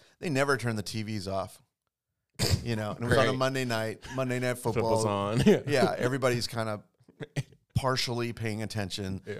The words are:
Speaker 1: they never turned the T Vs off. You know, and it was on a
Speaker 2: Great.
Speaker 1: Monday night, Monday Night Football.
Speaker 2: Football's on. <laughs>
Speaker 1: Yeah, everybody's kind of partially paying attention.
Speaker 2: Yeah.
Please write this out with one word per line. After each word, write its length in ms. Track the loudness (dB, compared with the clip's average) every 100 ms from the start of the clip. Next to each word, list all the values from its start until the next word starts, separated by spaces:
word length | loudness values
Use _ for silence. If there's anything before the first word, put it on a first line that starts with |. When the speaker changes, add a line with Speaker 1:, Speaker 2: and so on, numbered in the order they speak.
| _ _
Speaker 1:
they 100 | -2
never 280 | 2 2 2
turned 200 | 0 -2
the 60 |
T 200 | -4 -6
Vs 260 | -4 -4 -4
off. 320 | -4 -4 -10 _ _ _ _ _ _ _ -4 0 0 0
You 100 | -2
know, 160 | -4
and 140 | -4 2
it 20 |
was 100 | 4
on 60 |
a 40 | 4
Speaker 2:
Great. 80 | 2
Speaker 1:
Monday 260 | 0 0
night, 400 | -2 -2 -2 -6 -8
Monday 260 | -4 -2 0
Night 160 | -2 -2
Football. 400 | 0 0 2 2
Speaker 2:
Football's 80 | 2
on. 580 | 0 0 4 6 6
<laughs> 40 | 4
Speaker 1:
Yeah, 280 | 2 2 2
everybody's 500 | 0 2 2 0 -2
kind 200 | -4 -4
of 160 | -6 -12 _ -20 _ -8 -8 -8 -16 _ -2
partially 580 | 0 0 -2 -2 -4
paying 300 | -4 -4 -4
attention. 580 | -4 -4 -4 -4 -6 -6
Speaker 2:
Yeah. 100 | -8